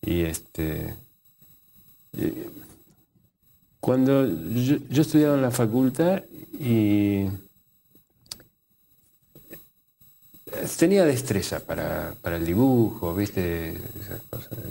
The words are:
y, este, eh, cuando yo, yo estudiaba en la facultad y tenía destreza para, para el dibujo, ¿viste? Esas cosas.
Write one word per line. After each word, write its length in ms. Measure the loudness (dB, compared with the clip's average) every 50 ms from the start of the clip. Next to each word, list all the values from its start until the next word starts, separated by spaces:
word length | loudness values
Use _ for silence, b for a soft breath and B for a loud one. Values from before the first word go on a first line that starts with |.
y, 180 | -2 0 0 0
este, 720 | 0 0 -2 -6 -12 _ _ -6 -4 -4 -4 -4 -6 -8 -10 -12 -16 _ _ _ _ _ _ _ _ _ _ _ _ _ _ _ _ _ _ _ _ _ -8
eh, 340 | -4 -4 -4 -4 -6 -12 -14 -16 -18 -20 -20 -20 -20 _ _ _ _ _ _ _ _ _ _ _ _ _ _ _ _ _ _ _ _
cuando 460 | 0 0 2 4 4 4 4 4 4 2 0 -4 -6 -4
yo, 240 | -2 0 2 2 2 0 0 -2
yo 120 | 2 2
estudiaba 320 | 2 4 4 4 6 6 4
en 60 | 2
la 80 | 2 2
facultad 720 | 2 2 0 2 2 2 2 2 2 2 2 2 2 0 -4 -12 -20 -20 -18 -16 -12 -6
y 640 | 0 2 4 4 4 4 4 4 4 2 2 2 0 -2 -4 -6 -12 _ _ _ _ _ _ _ _ _ _ _ _ _ _ _ _ _ -20 -20 -20 _ _ _ _ _ _ _ _ _ _ _ _ _ _ _ _ _ _ -20 _ _ -20 -20 -20 _ _ _ _ _ _ _ _ _ _ _ _ _ -20 -20 _ -12 -10 -8 -8 -8 0 2
tenía 260 | 2 4 4 4 4
destreza 560 | 4 2 0 -2 -2 -2 -2 -2 -2 -6 -8
para, 540 | -6 -6 -6 -6 -4 -4 -4 -4 -6 -8 -10 -8
para 140 | _ -6 -4
el 80 | -2 -2
dibujo, 680 | 0 2 2 4 4 4 4 2 2 0 -4 -4 -4 -2
¿viste? 560 | -2 -2 -2 -2 -2 -2 -2 -2 -4 -6 -8 -8 -10 -12 -14 -14 -14
Esas 200 | -14 -12 -14 -14 -14 -12
cosas. 300 | -14 -14 -12 -12 -14 -12 -12 -12